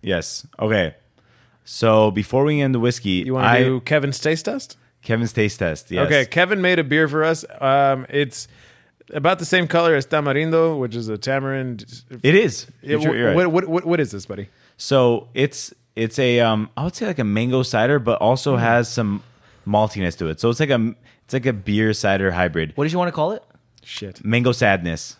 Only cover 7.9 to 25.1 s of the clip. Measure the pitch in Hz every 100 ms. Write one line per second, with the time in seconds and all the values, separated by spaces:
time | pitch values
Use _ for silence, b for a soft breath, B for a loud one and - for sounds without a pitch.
7.9 | 131 127 143 143 - - b b b b
8.9 | _ _ 151 147 185 165 185 170 170 170
9.9 | 151 131 151 143 139 160 165 165 151 123
10.9 | 113 110 107 - 135 135 135 131 113 -
11.9 | - _ 123 135 185 220 - - - -
12.9 | 151 151 117 120 170 180 165 185 165 165
13.9 | 175 139 101 - 101 98 b b b -
14.9 | 135 123 117 - - 143 - - _ _
15.9 | - 113 - 127 120 113 110 107 - 160
16.9 | - 214 151 110 104 120 127 123 113 120
17.9 | 143 117 113 110 131 - 127 117 120 117
18.9 | - 110 101 - _ b b - 104 107
19.9 | 104 90 - 80 80 117 120 151 127 113
20.9 | - b b _ 127 127 110 95 104 110
21.9 | 107 104 98 95 87 90 80 78 - 151
22.9 | 175 175 160 156 220 _ _ _ _ -
23.9 | - 101 - 107 117 123 117 113 95 85
24.9 | 80 -